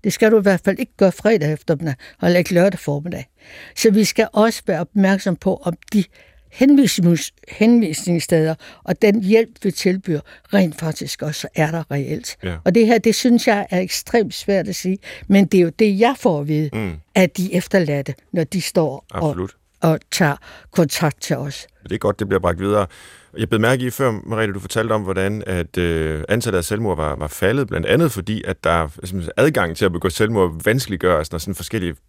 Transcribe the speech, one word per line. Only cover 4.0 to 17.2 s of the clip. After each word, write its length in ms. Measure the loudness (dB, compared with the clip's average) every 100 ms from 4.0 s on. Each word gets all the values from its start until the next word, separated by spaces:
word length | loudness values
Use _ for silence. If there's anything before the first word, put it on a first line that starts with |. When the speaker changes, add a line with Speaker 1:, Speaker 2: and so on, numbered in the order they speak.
Speaker 1:
skal 240 | 2 0 0
også 300 | 2 2 0 -4
være 140 | -4
opmærksom 560 | -2 2 2 2 -2 -2
på, 200 | -2 -2
om 180 | -6 -8 -2
de 120 | -2 -2 _ _ _ _
henvisnings-, 800 | 0 4 6 4 2 2 2 -2 _ -20
henvisningssteder 1040 | 2 4 4 2 -4 -2 -2 0 0 0 -4 -12 -16
og 180 | -6 2
den 200 | 2 2
hjælp, 260 | 4 2 2 _
vi 80 | -6
tilbyder, 500 | -2 -2 -2 -4 -6 -6 -20 _
rent 240 | 0 0 -2
faktisk 440 | -8 -6 -10 -8
også 260 | -8 -8 -8
er 160 | -2 -2
der 200 | -2 -4
reelt. 460 | -6 -4 -8 -10 -10
Speaker 2:
Ja. 120 | -8 -2
Speaker 1:
Og 100 | 2
det 120 | 4 4
her, 120 | 4
det 160 | 2
synes 320 | 2 2 4 4
jeg 200 | 0 0
er 100 | -2
ekstremt 540 | -2 -8 -2 -2 0
svært 340 | -6 -2 -2 -2
at 80 | -6
sige, 220 | -4 -6 -8 -18 2
men 160 | 4 6
det 120 | 4
er 40 |
jo 80 | 2 2
det, 200 | 0 4
jeg 140 | 0 2
får 220 | -2 -2
at 80 | -2
vide 220 | -2 -2
Speaker 2:
Mm. 200 | -4 -6 -8 _
Speaker 1:
af 160 | 2